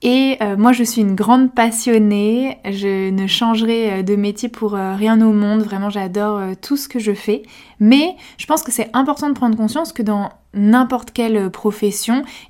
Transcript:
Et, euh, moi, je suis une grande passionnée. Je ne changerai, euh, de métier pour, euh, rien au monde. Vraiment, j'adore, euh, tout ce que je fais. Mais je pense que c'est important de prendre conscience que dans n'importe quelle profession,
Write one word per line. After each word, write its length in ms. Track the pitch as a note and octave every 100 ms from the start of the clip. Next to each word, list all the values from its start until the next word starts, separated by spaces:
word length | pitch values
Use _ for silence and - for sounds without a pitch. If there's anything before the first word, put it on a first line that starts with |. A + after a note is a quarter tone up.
Et, 340 | B3 B3+ C4+ C4
euh, 140 | G#3 G3
moi, 160 | A#3
je 100 | A#3+
suis 180 | A3+ A#3
une 140 | G3+
grande 400 | F#3+ G#3+ B3+ B3+
passionnée. 1040 | B3 A#3 A#3 B3 A3+ G#3 G3+ G#3+ A#3 C4 -
Je 460 | G3+ G3 G3 F#3+ F#3+
ne 180 | F#3+ F#3+
changerai, 720 | - A3+ A3 A3+ A3+ G#3+ F#3+
euh, 20 |
de 140 | F#3+ G3+
métier 320 | G3+ G#3 A#3+
pour, 260 | - G#3+
euh, 220 | G3+ F#3+ G3
rien 240 | G#3+ A3+
au 100 | A3
monde. 300 | G#3 G#3 G#3+
Vraiment, 280 | G#3+ G3 G3+
j'adore, 480 | G3+ F#3+ G3+ G#3 G3+
euh, 140 | F#3+ F#3+
tout 160 | - C#4+
ce 120 | -
que 100 | B3
je 140 | G#3+
fais. 320 | G3+ - A3 - - - -
Mais 380 | G#3+ C#4 E4 - - -
je 100 | -
pense 180 | D#4
que 80 | -
c'est 180 | A#3+ -
important 340 | B3 C4+ C#4+ D4
de 60 |
prendre 220 | C4 A#3+ A3
conscience 360 | G#3+ C#4+ D#4+
que 100 | -
dans 280 | G#3+ G#3 G3+ - _
n'importe 560 | G3+ G#3 B3 B3 B3 -
quelle 400 | - A3+ G#3+ F#3+
profession, 760 | - G#3+ G#3 G#3 G#3 - B3+ - -